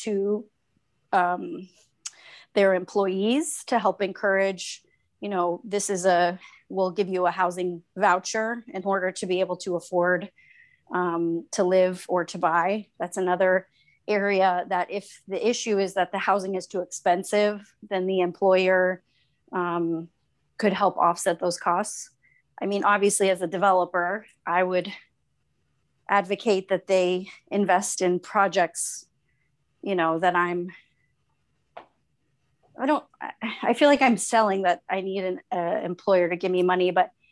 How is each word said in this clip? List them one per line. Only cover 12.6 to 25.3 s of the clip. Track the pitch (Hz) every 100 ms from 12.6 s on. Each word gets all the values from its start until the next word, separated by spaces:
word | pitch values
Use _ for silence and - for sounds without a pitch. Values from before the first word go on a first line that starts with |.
| 180 214 196 -
That's | 175 190
another | 180 180 185 185 - _ _ _ -
area | 208 202 196 190 180 175
that | 180 -
if | 196 - - -
the | 190 226
issue | 233 226 202
is | 190 185
that | 175
the | 196
housing | 190 196 185 185
is | -
too | 185
expensive, | 175 - 190 180 190 208 208 208 208 _ -
then | 190 185
the | 190
employer, | 175 170 196 185 185 185 185 185 _ _ _ _ -
um, | 185 175 170 165 165 170 _ _ _ _ -
could | 208
help | 190 190 -
offset | 175 175 185 175
those | 180 175
costs. | 185 175 214 - - _ _ _ _ -
I | 190
mean, | 202 202
obviously, | 202 202 - 190
as | 185
a | 175
developer, | 175 196 185 175 180 175 214 - _ -
I | 175
would | 185 180 190 - _ _ _